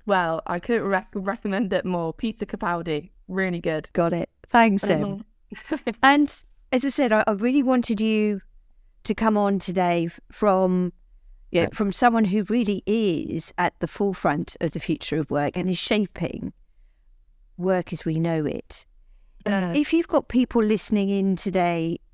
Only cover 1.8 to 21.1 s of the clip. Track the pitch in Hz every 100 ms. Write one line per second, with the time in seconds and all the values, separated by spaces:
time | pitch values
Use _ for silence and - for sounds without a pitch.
1.8 | 185 175 165 - 220 - 202 - - 175
2.8 | 165 151 180 _ - 185 185 170 165 156
3.8 | - - 170 170 - _ - 240 226 196
4.8 | - 170 202 196 - _ - - - 311
5.8 | - 214 269 294 285 - - - - 254
6.8 | 277 269 254 214 - 202 240 277 254 254
7.8 | 233 208 220 214 214 202 - - _ _
8.8 | - _ - 208 220 214 202 196 - 180
9.8 | 180 170 170 - - - 214 190 185 180
10.8 | 180 - _ - - - - 175 170 -
11.8 | 202 - 247 233 208 208 202 233 208 196
12.8 | - 226 208 160 - 165 - - 175 -
13.8 | 165 - 202 185 165 147 - - 165 156
14.8 | - 156 - 151 147 143 143 180 180 175
15.8 | - 214 196 - 175 - - - - _
16.8 | - _ _ _ _ _ _ - 180 185
17.8 | - 165 170 160 165 160 147 - - -
18.8 | - - - - _ - - 196 180 277
19.8 | 294 330 339 311 - 247 240 240 214 214
20.8 | - 214 196